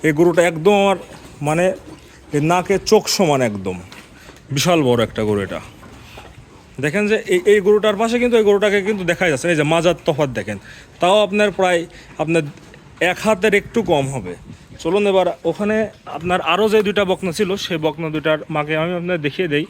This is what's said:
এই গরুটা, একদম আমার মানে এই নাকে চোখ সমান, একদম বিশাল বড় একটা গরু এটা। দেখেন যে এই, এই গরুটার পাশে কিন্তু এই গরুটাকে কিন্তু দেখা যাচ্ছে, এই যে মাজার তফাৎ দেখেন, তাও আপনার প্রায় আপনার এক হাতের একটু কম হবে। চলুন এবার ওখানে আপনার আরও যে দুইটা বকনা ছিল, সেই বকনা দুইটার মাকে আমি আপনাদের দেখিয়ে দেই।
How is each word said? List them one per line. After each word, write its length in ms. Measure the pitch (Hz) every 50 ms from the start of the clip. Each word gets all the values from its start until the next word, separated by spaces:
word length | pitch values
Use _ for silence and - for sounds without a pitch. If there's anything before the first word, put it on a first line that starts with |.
| -
এই 100 | 160 156
গরুটা, 280 | 147 175 175 165 180 165 175
একদম 260 | 165 160 156 196 208 202
আমার 160 | 196 196 190 180 - - - - - - - -
মানে 240 | 143 147 151 165 175 185 - - - - - - - - - - - - -
এই 80 | 147
নাকে 340 | 143 160 175 180 175 - 202 185 -
চোখ 180 | - 220 214 - -
সমান, 340 | - - 202 160 147 135
একদম 360 | 127 117 104 101 95 95 92 90 87 92 - - - - - - - - - - - -
বিশাল 280 | 131 143 135 180 180 165 147
বড় 160 | 123 120 117 110
একটা 180 | 107 - - 110
গরু 160 | 107 107 101
এটা। 180 | 98 90 85 80 - - - - - - - - - - - - - - - - - - - - - - - -
দেখেন 220 | 131 151 143 202 208 208
যে 80 | 220 214 214 -
এই, 120 | 190 180 175
এই 140 | 208 202 214
গরুটার 360 | 185 196 208 208 196 214 208 190
পাশে 140 | 226 226 233 247
কিন্তু 160 | 240 247 233 233
এই 80 | 214 202
গরুটাকে 300 | 202 202 202 208 196 208
কিন্তু 220 | 190 196 220 202 185
দেখা 220 | 170 175 - 185 180
যাচ্ছে, 180 | 147 127 - 170
এই 60 | 175
যে 80 | 151 151
মাজার 320 | 147 160 170 160 180 170 - -
তফাৎ 240 | - 156 131 151 139
দেখেন, 280 | 120 113 98 107 104 98 - - - - - - - -
তাও 180 | - 180 196 214 208
আপনার 260 | 196 190 208 208 208
প্রায় 300 | 180 - 190 180 180 170 165 175 - - - - - -
আপনার 260 | 160 156 170 165 156 143 - - - - - - - - - -
এক 180 | 160 175 180 - -
হাতের 300 | 208 220 185 185 220 196 202
একটু 180 | 196 - - 233 214
কম 240 | 175 170 147 139 135 135
হবে। 200 | 131 95 90 87 - - - - - - - - -
চলুন 240 | - 165 175 208 208 202
এবার 200 | 190 190 180 180 160 - -
ওখানে 300 | 165 160 - 208 208 214 220 220 202 - - _
আপনার 340 | - - 143 160 180 175 185
আরও 240 | - 151 165 180 214 220
যে 100 | 202 220 208
দুইটা 200 | 196 202 202 202
বকনা 260 | 196 185 - - 185
ছিল, 180 | 160 - 214 180 190
সেই 220 | 202 - - 185 160
বকনা 300 | 156 156 147 151 165 160
দুইটার 300 | 156 156 147 160 156 151 - -
মাকে 240 | 156 151 147 147 156 156
আমি 160 | 160 175 180
আপনাদের 280 | 175 170 175 185 170
দেখিয়ে 260 | 143 147 135 - 185 170
দেই। 180 | 147 147 160 -